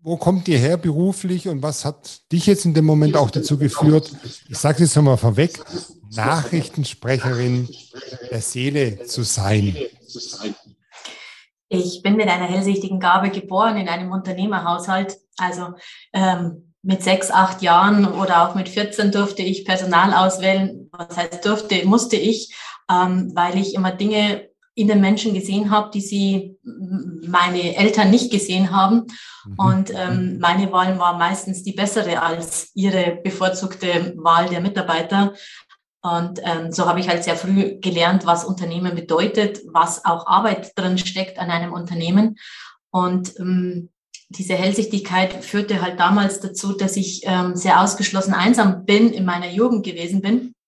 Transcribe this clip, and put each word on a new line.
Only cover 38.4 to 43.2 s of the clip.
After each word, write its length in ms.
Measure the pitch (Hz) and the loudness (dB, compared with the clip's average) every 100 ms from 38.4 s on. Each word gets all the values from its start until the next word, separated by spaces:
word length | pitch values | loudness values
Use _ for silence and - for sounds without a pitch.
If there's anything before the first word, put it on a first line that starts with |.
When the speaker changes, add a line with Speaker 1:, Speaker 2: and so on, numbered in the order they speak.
Speaker 2:
Unternehmen 500 | 185 190 175 170 180 | 0 -6 -4 -4 -4
bedeutet, 680 | 170 - 165 208 - 202 - - | -6 -2 0 2 0 -2 -2 -4
was 380 | 170 160 - | 0 0 0
auch 240 | 196 170 - | -2 -2 2
Arbeit 500 | 190 214 185 - - | 2 2 -2 -6 -6
drin 180 | 185 185 | -2 -2
steckt 440 | - - 185 - | -2 -6 -8 -6
an 100 | 175 | -4
einem 220 | 170 170 | -4 -4
Unternehmen. 640 | 175 175 170 165 190 226 214 - - - - _ | -8 -8 -6 0 2 2 0 -16 -20 -20 -20 _
Und, 440 | 185 180 180 | -2 0 0